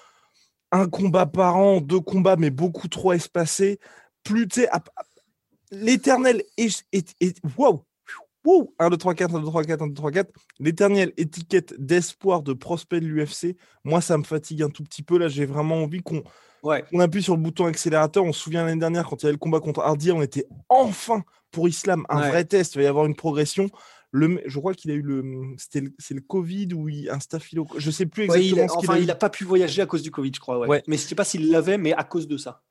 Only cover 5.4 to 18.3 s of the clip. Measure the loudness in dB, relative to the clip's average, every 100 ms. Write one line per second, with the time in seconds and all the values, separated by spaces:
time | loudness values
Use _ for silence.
5.4 | _ _ _ -4 2 2 4 4 4 2
6.4 | 0 -2 -2 -2 -4 -4 -4 -2 -2 -2
7.4 | -8 2 4 4 _ _ _ -20 -20 _
8.4 | 6 6 4 0 2 2 0 0 0 0
9.4 | -2 -2 -2 -2 -4 -4 -2 -2 -2 _
10.4 | _ -4 -2 2 4 4 2 -2 -6 -6
11.4 | 0 0 0 -10 0 0 0 -4 0 0
12.4 | -2 -8 -6 -8 -4 -4 -2 -2 -4 -4
13.4 | -6 -8 _ _ -2 0 2 -2 0 -6
14.4 | -6 -4 -4 -4 -16 -14 0 2 2 -2
15.4 | -4 -2 -2 -2 -4 -6 -8 -8 -8 _
16.4 | _ _ -2 -2 -2 0 2 0 -2 0
17.4 | -2 -2 -2 0 0 2 2 2 0